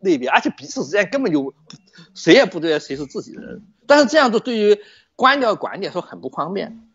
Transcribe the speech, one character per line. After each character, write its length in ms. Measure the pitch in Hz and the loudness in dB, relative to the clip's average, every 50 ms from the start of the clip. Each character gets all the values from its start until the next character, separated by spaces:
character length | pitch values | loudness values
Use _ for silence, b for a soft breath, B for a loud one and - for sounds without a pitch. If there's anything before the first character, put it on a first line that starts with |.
类 180 | - 190 160 123 | 0 0 0 0
别， 100 | 123 127 | 0 2
而 120 | 180 - | 0 2
且 100 | - 294 | 0 0
彼 160 | - - 277 | -6 -8 -12
此 180 | - - 262 170 | -12 -10 -8 -8
之 60 | 127 | -4
间 180 | 170 202 196 190 | -2 -2 -2 0
根 140 | 226 277 269 | -2 -4 -2
本 100 | 190 151 | 0 -2
就 220 | 143 135 139 - _ _ _ - - _ _ b b b b b | -2 -2 -4 -10 _ _ _ -20 -20 _ _ b b b b b
谁 200 | - - 165 165 | -4 2 6 6
也 100 | - 180 | 6 6
不 160 | 175 - 170 | 4 0 -4
知 100 | 156 165 | -4 -2
道 80 | 151 147 | -2 -2
谁 180 | - - 135 | -4 -8 -10
是 100 | 143 147 | -10 -10
自 160 | 131 - 208 - | -10 -12 -12 -12
己 100 | - - | -14 -16
人。 300 | - - 117 123 - - _ _ _ _ | -18 -16 -16 -18 -18 -20 _ _ _ _
但 120 | - 285 302 | 2 4 4
是 60 | 285 | 4
这 120 | 226 302 311 | 4 4 2
样 120 | 277 240 | 2 2
做 80 | 208 214 | 2 0
对 200 | - 254 233 220 | -2 -2 -2 0
于 200 | 208 208 208 208 B B B B B B B | 2 2 2 2 B B B B B B B
官 240 | - 240 262 277 285 | 0 2 2 2 2
僚 160 | 254 220 185 | 0 -2 -2
管 240 | - - 92 107 170 | -2 -6 -10 -10 -8
理 60 | 196 | -10
来 60 | 147 - | -8 -8
说 100 | 180 - | -8 -10
很 180 | - - 87 | -10 -14 -14
不 80 | 90 127 | -14 -12
方 240 | - 160 147 165 196 | -8 -8 -8 -6 -6
便。 280 | 190 165 - - - _ _ _ | -8 -8 -10 -12 -18 _ _ _